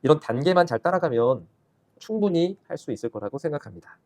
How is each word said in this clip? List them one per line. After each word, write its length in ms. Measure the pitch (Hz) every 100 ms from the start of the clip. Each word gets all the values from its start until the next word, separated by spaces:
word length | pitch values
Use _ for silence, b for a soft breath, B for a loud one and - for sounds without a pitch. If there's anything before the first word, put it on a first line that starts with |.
이런 180 | 131 151
단계만 460 | - 117 151 180 175
잘 120 | 113
따라가면 680 | - 180 165 120 117 131 - _ _ _ _ _
충분히 600 | - 220 202 170 175 196 _
할 100 | -
수 160 | -
있을 160 | 107 117
거라고 300 | 110 104 139
생각합니다. 600 | 165 147 - 170 - -